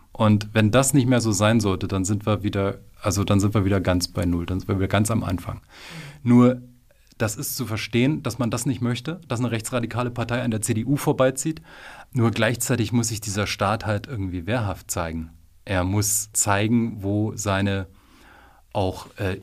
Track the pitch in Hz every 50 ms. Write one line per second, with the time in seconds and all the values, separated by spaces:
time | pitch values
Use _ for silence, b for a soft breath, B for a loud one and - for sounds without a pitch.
0 | - _ - - 113 107 104 104 107 - - 110 107 104 104 127 139 135 - 143
1 | 120 127 127 120 110 113 104 90 104 107 117 117 101 101 92 90 - 87 101 95
2 | 92 90 107 104 - 110 107 98 98 104 - 101 98 98 101 - - - - -
3 | - 107 92 101 98 85 104 98 98 104 104 110 95 98 101 95 87 92 90 90
4 | 85 - - 95 90 87 85 85 85 85 92 95 - - 101 95 95 92 - 101
5 | 107 107 113 104 90 95 92 85 - 98 98 - _ B B B B B B B
6 | B B B B B 120 120 120 123 123 123 123 - - - - _ _ _ _
7 | _ _ - - 120 104 - 147 147 - - - 127 104 110 107 - - - 117
8 | 123 139 156 151 - 120 110 - 123 113 117 120 - 151 120 - 120 117 123 120
9 | - 160 165 - - - 123 110 123 117 117 110 104 - - 123 117 110 107 113
10 | 123 120 123 123 113 113 120 123 123 117 110 107 - - 113 110 113 120 143 139
11 | - 160 143 - 131 135 135 - - 160 156 - B B B B B B B B
12 | B B - 123 113 113 104 110 113 127 123 120 - - 127 110 113 101 120 120
13 | 110 107 110 104 - 107 95 104 101 95 - - 104 98 110 113 - 107 104 101
14 | - - 139 104 95 92 87 92 82 95 113 127 107 98 82 - - - - 95
15 | 85 82 82 82 82 80 - - - - - - - - 98 92 90 92 98 107
16 | 104 - - - - - - - - 107 101 98 107 110 120 117 113 113 107 107
17 | 98 98 101 104 107 110 - 101 - 104 98 95 98 98 98 98 92 - b b
18 | b b b b b b b b b b b b b _ - - 95 92 90 -
19 | - - - - 104 92 95 101